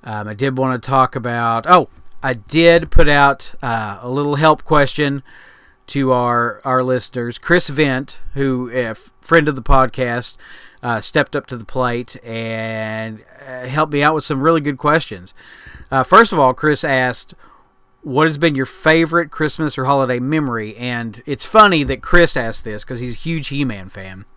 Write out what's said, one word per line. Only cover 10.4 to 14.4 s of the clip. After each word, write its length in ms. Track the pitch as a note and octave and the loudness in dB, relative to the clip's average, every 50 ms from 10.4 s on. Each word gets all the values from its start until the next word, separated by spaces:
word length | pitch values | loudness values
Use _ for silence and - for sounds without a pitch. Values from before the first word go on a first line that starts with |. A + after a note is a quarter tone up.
| - - - - - - _ _ - | -20 -20 -20 -20 -20 -20 _ _ -6
uh, 200 | B2 A#2 A2 G#2 | -4 -4 -4 -6
stepped 340 | - - D3+ C#3 - - | -2 0 0 -2 0 -4
up 100 | D3 C3+ - | -8 -8 -6
to 100 | B2+ A#2+ | -14 -14
the 80 | A2 | -12
plate 500 | - - C3 B2+ B2 A#2+ A#2+ B2 - - B2 - | -8 -4 -2 -2 -2 -2 -4 -8 -10 -16 -20 -14
and, 1000 | A#2 A2+ A2+ A2+ A2+ A2+ A2+ A2+ A2+ A2 A2 A2 A2 A2 A2 A2 A2 A2 G#2+ G#2 _ _ - - | -12 -10 -8 -8 -8 -8 -8 -8 -8 -6 -8 -8 -8 -8 -8 -8 -8 -10 -14 -18 _ _ -20 -20
uh, 200 | C3+ C3 B2+ B2+ | -16 -16 -14 -10
helped 260 | B2+ C3 D3+ D#3 D#3 D3 | -6 -2 -2 -2 -2 0
me 100 | C#3+ C#3+ | 0 2
out 120 | D3+ D#3+ | 2 2
with 100 | D#3 C3+ | 0 -2
some 160 | - D3+ C3+ | -4 -4 0